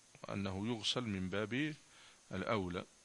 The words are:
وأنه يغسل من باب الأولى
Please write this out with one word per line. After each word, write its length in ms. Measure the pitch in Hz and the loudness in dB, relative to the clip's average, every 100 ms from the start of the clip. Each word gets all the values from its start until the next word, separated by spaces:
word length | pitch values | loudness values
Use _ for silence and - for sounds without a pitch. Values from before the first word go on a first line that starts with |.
| - - | -20 -12
وأنه 440 | - 107 98 95 107 | -4 -2 0 0 0
يغسل 320 | 117 101 131 | 0 2 2
من 280 | 120 95 92 | 2 0 2
باب 460 | 101 107 123 151 151 - - - - - | 2 2 2 0 -2 -14 -20 -20 -20 -6
الأولى 520 | 95 - 107 90 90 - - | -2 2 2 2 -2 -4 -12